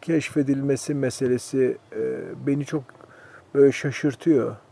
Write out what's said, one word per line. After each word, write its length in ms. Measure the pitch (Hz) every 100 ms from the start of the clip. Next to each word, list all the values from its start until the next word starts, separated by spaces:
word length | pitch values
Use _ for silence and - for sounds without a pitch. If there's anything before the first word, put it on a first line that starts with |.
keşfedilmesi 920 | - 160 - - 135 139 139 135 -
meselesi, 840 | 147 131 - 131 123 - 135 127 - _
e, 60 | 107 127 127 127 131 131
beni 200 | 143 143
çok 160 | 156 131 - - - - - -
böyle 180 | 139 139
şaşırtıyor. 840 | 127 151 123 151 131 - 147 117 110 _